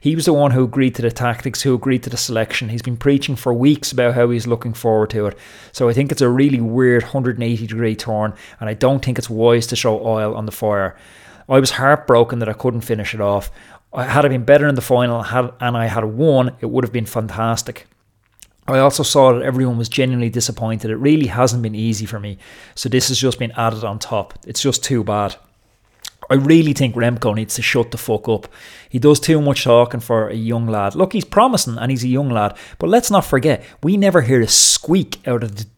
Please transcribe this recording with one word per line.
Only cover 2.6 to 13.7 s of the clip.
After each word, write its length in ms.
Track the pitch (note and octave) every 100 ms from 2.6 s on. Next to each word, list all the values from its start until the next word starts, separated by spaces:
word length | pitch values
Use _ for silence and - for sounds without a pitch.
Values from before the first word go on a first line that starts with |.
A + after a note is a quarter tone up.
| A2
He's 140 | A#2
been 160 | B2 A#2+
preaching 400 | C#3+ C#3 C#3+ B2
for 160 | C3
weeks 400 | A#2+ C#3 D3 -
about 220 | B2+ B2
how 140 | B2 A#2+
he's 180 | A#2+ A#2+
looking 260 | A#2 A#2
forward 380 | A2+ A#2 A2 G#2+
to 160 | A2+ G#2
it. 100 | - - - -
So 160 | - B2
I 60 |
think 180 | A#2+ C#3
it's 80 | C#3+
a 80 | B2+
really 320 | B2 C#3+ C3
weird 440 | A2+ A#2+ B2+ A#2+
hundred 340 | A#2 C#3 B2+ A#2+
and 60 |
eighty 200 | A#2 A#2
degree 300 | A2 A2 A2+
turn, 380 | A2 - G#2+ G#2+ G#2 - -
and 100 | G#2+
I 40 |
don't 300 | G#2+ B2+ C3+
think 140 | - B2
it's 120 | -
wise 360 | A2 A#2 A#2+ A#2
to 100 | A#2+
throw 280 | A#2 G#2+
oil 300 | A2+ A2 G#2+
on 100 | A2
the 60 | G#2+
fire. 460 | - A2 G2+ F#2+ - - - - - -
I 140 | C3+
was 100 | C3
heartbroken 680 | - C3 D3 - A#2+ A#2 A#2+
that 100 | A2
I 40 |
couldn't 280 | G#2 B2+ A#2
finish 320 | - A2 G2
it 80 | A2
off. 280 | G2+ G2+ - - -